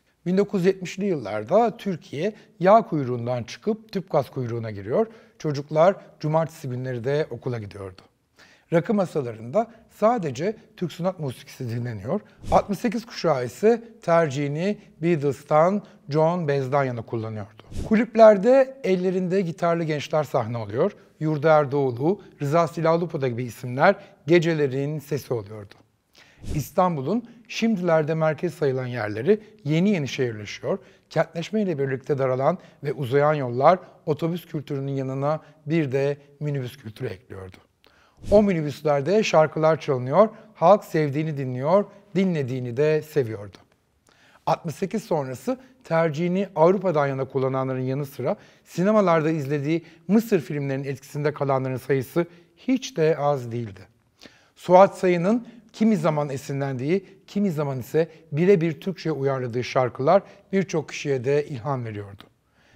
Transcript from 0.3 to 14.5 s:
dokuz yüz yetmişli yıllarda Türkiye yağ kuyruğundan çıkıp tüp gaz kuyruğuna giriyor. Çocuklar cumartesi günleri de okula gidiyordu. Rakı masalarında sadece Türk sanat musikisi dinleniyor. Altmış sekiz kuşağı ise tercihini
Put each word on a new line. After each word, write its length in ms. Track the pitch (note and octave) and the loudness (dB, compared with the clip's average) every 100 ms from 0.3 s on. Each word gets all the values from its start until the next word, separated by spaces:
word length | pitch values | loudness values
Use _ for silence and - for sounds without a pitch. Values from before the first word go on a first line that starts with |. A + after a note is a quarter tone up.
| F#3+ | 0
dokuz 220 | G3+ G3+ | 0 0
yüz 60 | F#3 | 0
yetmişli 380 | F#3+ F#3 - | 0 -4 -6
yıllarda 720 | G3+ D#3 G2+ G#2+ G#2+ G3+ A#3 - | -4 -4 -4 -6 0 2 2 -2
Türkiye 580 | G3 E3 - C#3 G3 G#3+ - - | -6 -8 -8 -6 -6 -8 -16 0
yağ 220 | F3+ A3+ | 6 6
kuyruğundan 600 | A3 D#3 B2 B2 A#2+ B2 | 4 -2 -2 -4 -4 -6
çıkıp 500 | A2 - G#3 A3 - | -8 -6 -4 -4 -6
tüp 180 | G3 - | -8 -2
gaz 200 | D#3 B2 | -2 -2
kuyruğuna 400 | C#3 A#2+ A#2 A2+ | -6 -6 -6 -8
giriyor. 360 | G2+ G2+ E3+ A3+ - - - | -8 -2 -2 -2 -6 -20 -8
Çocuklar 580 | D#3 C#3 C#3+ D#3 F3 G3 - - | -6 -6 -2 2 4 2 -6 -8
cumartesi 480 | D3+ D#3 D#3+ - C3+ | -2 -2 -2 -6 -10
günleri 360 | B2 C3 B2 | -8 -6 -6
de 220 | A#2+ D3 D3+ | -2 -2 -2
okula 280 | B2 C3+ A#2 | -6 -8 -8
gidiyordu. 440 | G2+ G2+ G2 F#2 - _ _ _ - _ _ | -10 -12 -14 -16 -20 _ _ _ -20 _ _
Rakı 220 | E3 E3 | 0 2
masalarında 760 | G#3 F3 D#3 A#2+ A2 A#2 F#3 A3+ - _ | 0 0 -4 -6 -8 -4 -2 -2 -6 _
sadece 680 | - G#3+ B3 E3 A#2+ F#3+ A3+ - - | 0 2 2 -2 -4 -6 -6 -14 -8
Türk 160 | E3 | -8
sanat 280 | - F3+ F#3 | -4 -6 -4
musikisi 500 | C#3+ - - - B2 | -8 -10 -16 -12 -8
dinleniyor. 500 | A#2 A#2+ G#2 G#2 G3+ - _ - | -6 -6 -8 -6 -6 -6 _ 0
Altmış 280 | E3+ - G3 | 0 2 -2
sekiz 280 | A#3 A3 - | -4 -4 -8
kuşağı 380 | - E3+ C3+ | -4 -2 0
ise 380 | B2 - G#3+ A#3 A#3 - | -4 0 2 2 -4 -8
tercihini 760 | - E3 D#3+ C3 C#3+ | 0 2 2 0 -4